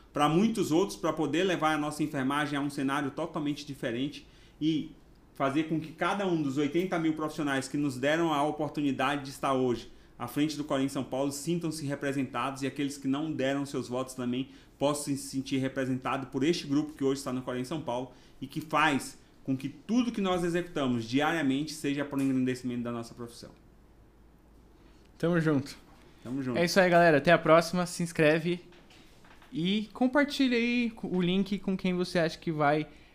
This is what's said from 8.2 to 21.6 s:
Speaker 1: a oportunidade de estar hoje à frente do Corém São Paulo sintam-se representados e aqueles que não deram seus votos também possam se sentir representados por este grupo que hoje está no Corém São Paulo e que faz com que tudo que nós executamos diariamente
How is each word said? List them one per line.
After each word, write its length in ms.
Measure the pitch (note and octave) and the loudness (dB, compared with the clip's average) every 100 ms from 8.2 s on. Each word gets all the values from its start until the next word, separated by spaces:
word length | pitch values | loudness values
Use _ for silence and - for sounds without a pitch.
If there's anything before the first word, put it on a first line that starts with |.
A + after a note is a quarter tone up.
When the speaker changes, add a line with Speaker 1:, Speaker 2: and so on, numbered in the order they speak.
| E3+ | 2
Speaker 1:
a 120 | D3 D3 | 2 0
oportunidade 800 | D3 D3+ D#3 C#3+ B2+ C3 C#3+ | -2 -4 -2 0 0 0 -2
de 60 | C3+ | -6
estar 240 | C3+ C#3+ | -4 0
hoje 360 | C3 B2+ A2+ - - - - | 2 2 0 -6 -18 -20 -12
à 100 | A#2+ | -6
frente 300 | - D3+ D3 | 0 0 -2
do 80 | C#3+ | -2
Corém 240 | C#3 C3+ | 0 0
São 140 | C#3 | -2
Paulo 280 | B2 B2+ C#3+ | -4 -2 -2
sintam-se 540 | C#3 - E3+ E3+ - C#3 | -2 -2 -2 -2 -4 -4
representados 760 | C#3+ C#3+ C3+ C3 A#2+ B2+ C3 | -4 -2 -2 -2 -2 -4 -4
e 60 | C3+ | -4
aqueles 300 | C3 C#3+ C3+ | -2 -4 -4
que 100 | C3+ | -2
não 240 | C3+ D#3 | -2 -2
deram 340 | C#3 B2+ C#3 C#3 | -2 0 0 -2
seus 220 | C#3 A2+ | -6 -4
votos 280 | B2 C3 - | -4 -6 -6
também 340 | B2 B2 C3+ - - - | -4 -2 -4 -10 -20 -2
possam 380 | C#3 D3 - C#3 | 0 0 -2 -4
se 140 | - | -4
sentir 300 | C3+ C3+ C3+ | -6 -2 -2
representados 680 | C3 C3+ C3 C3 B2+ C3+ C3 | 0 -2 -2 -2 -2 -4 -4
por 160 | C3+ | 0
este 240 | C#3+ E3+ D3 | 2 2 0
grupo 240 | C#3 D3+ | 0 0
que 140 | - C3+ | 0 0
hoje 140 | C3+ | 0
está 120 | C#3 | -2
no 100 | B2+ | -6
Corém 220 | B2+ B2 | -4 -4
São 160 | B2+ E3 | -4 -6
Paulo 320 | C3 B2 C3 - - - | -4 -4 -6 -12 -20 -14
e 60 | C3+ | -10
que 120 | - | -8
faz 580 | D#3 D3+ D#3 C#3 - - - - | -2 2 4 2 -2 -12 -20 -12
com 140 | - C3 | -4 -4
que 140 | C#3 | -4
tudo 420 | - - A3+ A#3+ | -10 -2 0 0
que 100 | - | 0
nós 220 | F#3+ F3+ | 0 0
executamos 640 | F3 E3+ F3 - C3+ B2 A2+ | 0 -2 -4 -2 0 0 0
diariamente 680 | B2+ D3+ E3 C#3+ C3+ | 0 2 2 0 0